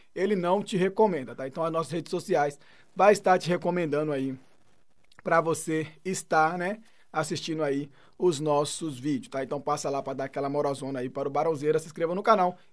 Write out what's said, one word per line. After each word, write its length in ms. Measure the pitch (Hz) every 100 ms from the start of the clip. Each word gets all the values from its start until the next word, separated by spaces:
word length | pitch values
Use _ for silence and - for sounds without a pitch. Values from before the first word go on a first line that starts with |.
| - -
ele 220 | 202 196
não 260 | 175 202
te 140 | 208 196
recomenda, 580 | 190 190 214 160 123 120
tá? 100 | 135
Então 160 | 165
as 100 | 165
nossas 200 | 160 147
redes 180 | 165 -
sociais 480 | 175 - 160 147 - - - - -
vai 160 | 196
estar 260 | 196 190 180
te 120 | 165
recomendando 640 | 175 175 175 160 147 151
aí 260 | 139 135 131 - - - - - - - -
pra 200 | - 165
você 440 | 160 156 - 160 156 - 185
estar, 520 | 185 - 160 156 180
né, 220 | 180 220 - - -
assistindo 500 | 151 156 170 - 160
aí 280 | 147 139 147 - - -
os 220 | 180 143
nossos 580 | 156 143 147 - 160 123
vídeos, 300 | 143 135 -
tá? 160 | 135
Então 160 | 131 147
passa 300 | 143 147 147
lá 120 | 139
pra 120 | 135
dar 100 | 131
aquela 240 | 135 143 139
moralzona 520 | 143 147 143 135 131
aí 100 | 123
para 180 | 135 139
o 40 |
Barãozeira, 460 | 143 160 147 151 156
se 100 | 156
inscreva 280 | - 165 185
no 80 |
canal 340 | 220 214 180 180 -